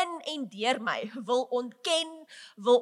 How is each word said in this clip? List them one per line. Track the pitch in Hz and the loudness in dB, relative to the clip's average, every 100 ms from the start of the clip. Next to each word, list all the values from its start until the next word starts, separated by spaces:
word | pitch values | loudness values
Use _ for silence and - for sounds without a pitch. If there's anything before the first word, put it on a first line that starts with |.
in | 359 339 - | 6 2 -6
en | 311 220 | -6 -6
deur | 196 226 240 | -2 0 0
my | 220 113 214 226 202 | 0 -2 -4 -8 0
wil | 247 | 0
ontken, | 254 247 247 - 359 330 330 320 311 - - - | 2 -2 -2 -6 0 0 0 -8 -18 -20 -20 -2
wil | 208 247 | 6 6